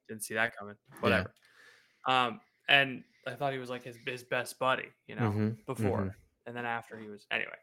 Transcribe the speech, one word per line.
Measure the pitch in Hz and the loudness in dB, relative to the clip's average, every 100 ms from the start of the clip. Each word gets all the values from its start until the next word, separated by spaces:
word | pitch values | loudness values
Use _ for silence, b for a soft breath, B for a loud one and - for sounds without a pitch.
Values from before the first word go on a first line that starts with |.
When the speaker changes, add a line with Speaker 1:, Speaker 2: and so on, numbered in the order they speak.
| - | -14
Speaker 1:
Didn't | 110 | -10
see | - | -4
that | 110 117 - | 0 0 -2
coming." | 104 104 _ | -14 -16 _
Speaker 2:
Yeah. | - | -2
Speaker 1:
Whatever. | - 110 101 - b b b b b b 131 | 4 4 2 -8 b b b b b b 2
Um, | 127 123 110 - _ - | 4 2 -2 -14 _ 4
and | 139 135 123 - _ 131 | 6 6 -2 -12 _ -10
I | |
thought | 123 143 | -4 -4
he | 135 | -4
was, | 123 | -6
like, | 123 | -8
his, | 127 117 131 | -10 -10 -8
his | 123 | -8
best | - 127 117 - | -2 -2 -2 0
buddy, | 131 127 - - - | 2 2 -2 -14 -10
you | |
know, | 110 113 | -2 0
Speaker 2:
Mm-hmm. | 104 107 120 - | 2 0 -2 -6
Speaker 1:
before. | 120 - 107 | 0 2 2
Speaker 2:
Mm-hmm. | 95 - _ _ - | -2 -6 _ _ -12
Speaker 1:
And | 120 | -8
then | 120 | -4
after | 117 - 110 | -4 -6 -14
he | 107 | -14
was, | 104 - | -14 -6
anyway. | 113 - - | -4 -4 -10